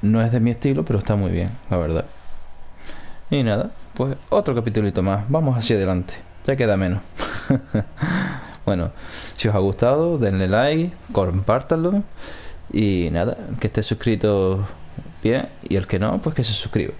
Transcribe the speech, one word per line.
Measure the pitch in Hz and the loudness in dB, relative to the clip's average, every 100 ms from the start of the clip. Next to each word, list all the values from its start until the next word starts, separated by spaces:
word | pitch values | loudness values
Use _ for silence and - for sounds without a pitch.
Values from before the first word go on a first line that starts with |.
No | 101 113 | 4 4
es | 113 | 4
de | 123 | 4
mi | 117 | 2
estilo, | 113 143 139 | 2 0 0
pero | 160 98 | 2 0
está | - 104 | 2 2
muy | 95 | 2
bien, | 87 92 - - | 0 -2 -4 -2
la | 92 | 0
verdad. | 80 80 - - - - - - - - - - - - - | 2 0 -4 -8 -8 -6 -8 -10 -10 -12 -12 -10 -10 -10 -2
Y | 143 | 0
nada, | 120 104 202 - - | 2 2 0 -6 -14
pues | - 131 135 - | -4 -2 -2 0
otro | 202 202 | 0 2
capitulito | 120 117 110 104 92 | 0 0 2 0 2
más. | 92 98 107 | 0 0 0
Vamos | 151 151 127 | 2 2 0
hacia | 107 110 | 2 2
adelante. | 95 92 92 - - - - | 4 0 -2 -10 -14 -8 -2
Ya | 135 | 2
queda | 117 98 | 4 4
menos. | 95 98 - - - - - | 2 0 -4 -6 -6 -6 0
<laughs> | 135 - 113 101 - 160 180 190 - - - - | 0 2 -4 -4 -4 -2 -2 -2 -6 -12 -8 -2
Bueno, | 95 85 - - - - - | 0 -2 -6 -14 -14 -14 -2
si | 110 | 0
os | |
ha | 104 | 4
gustado, | 98 95 117 147 165 165 | 2 4 4 4 2 2
denle | 110 95 95 | 2 2 4
like, | 104 135 156 170 - - | 4 4 2 0 -4 -4
compártanlo. | - 92 90 98 117 135 160 165 202 202 - - - - - - | 0 2 2 2 2 2 2 4 2 0 -8 -12 -12 -12 -12 -4
Y | - 107 92 85 | 2 4 4 2
nada, | 82 98 - - - | 2 0 -2 -6 -2
que | 107 | 0
esté | - | 0
suscrito | 107 110 - 107 107 101 95 95 98 - - - - - | 0 0 0 2 4 4 4 2 -2 -6 -12 -14 -14 -2
bien. | 107 123 277 - - | 0 0 -2 -10 -2
Y | 95 | -2
el | 92 | 0
que | 92 | 0
no, | 107 - | 0 0
pues | - | -2
que | 156 | -2
se | 120 | -2
suscriba. | 104 - 110 82 - | -2 -2 -2 -2 -6